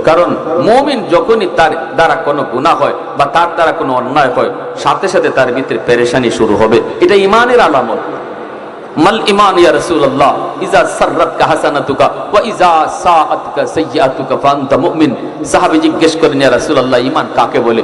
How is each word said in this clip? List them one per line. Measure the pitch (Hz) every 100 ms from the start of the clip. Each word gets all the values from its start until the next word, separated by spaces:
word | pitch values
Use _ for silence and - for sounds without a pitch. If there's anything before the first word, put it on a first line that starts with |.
কারণ | 156 165 165 123 - 165
মুমিন | 180 247 302 247 180
যখনই | 165 - 226 180 -
তার | 160 160 -
দ্বারা | - 156
কোনো | 143 143 131 -
গুনাহ | 123 135 147
হয় | - - - -
বা |
তার | 135 160 170
দ্বারা | - 160
কোনো | 143 139
অন্যায় | 127 120 147 131
হয়, | 123 110 - - -
সাথে | 143 147 196
সাথে | 185 156
তার | 151 123
ভিতরে | 123 135 117 -
পেরেশানি | 120 120 135 120
শুরু | - 110 101
হবে। | 110 117 - -
এটা | 180
ইমানের | 202 196 220 247 240
আলামত। | 175 139 120 - - - - - - - - - - -
"মাল | 175 220 208
ইমান | 202 202 180
ইয়া | 170
রাসূলুল্লাহ? | 147 - 160 139 131 135 117 - -
ইজা | 185 185
সাররাতকা | 156 - 190 151 170 - 147
হাসানাতুকা | 156 160 143 131 135
ওয়া | 131 - - 202
ইজা | 233 156 175 160 147 -
সাআতকা | 185 165 147 147 - 143 127
সাইয়্যাতুকা | 165 151 - 135 131 135 127
ফাআনতা | 139 147 131 -
মুমিন।" | 170 160 147 110 - -
সাহাবী | 147 180 180 160
জিজ্ঞেস | 156 - 160 -
করেন, | 151 139
"ইয়া | 135
রাসূলুল্লাহ, | 120 - 135 127 123
ইমান | 131 151 117
কাকে | 127 117 135
বলে?" | 117 113